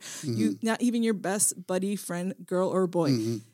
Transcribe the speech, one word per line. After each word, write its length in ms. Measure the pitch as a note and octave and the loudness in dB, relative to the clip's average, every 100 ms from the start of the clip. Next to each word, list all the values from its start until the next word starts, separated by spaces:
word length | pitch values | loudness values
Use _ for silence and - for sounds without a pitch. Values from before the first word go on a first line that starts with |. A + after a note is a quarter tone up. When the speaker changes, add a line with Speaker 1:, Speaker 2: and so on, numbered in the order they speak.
| - - | -4 -8
Speaker 1:
you, 300 | D3+ A2+ - | -2 2 2
Speaker 2:
Mm-hmm. 140 | - A3+ | 0 -2
Speaker 1:
not 140 | A3+ | 0
even 220 | B3 A#3 | 0 2
your 120 | A3+ | 2
best 520 | G3 F3 G3+ - - F3+ | 0 0 0 0 0 -2
buddy, 280 | F#3 G3 G3+ | -2 0 -4
friend, 360 | - F3 F#3 - F3 | -6 -6 -6 -8 -4
girl 220 | F3+ F#3+ | 0 2
or 160 | F#3 F#3 | 2 2
boy. 240 | F3 D3+ | 2 2
Speaker 2:
Mm-hmm. 260 | B2 A2+ A2+ - | 2 0 -4 -8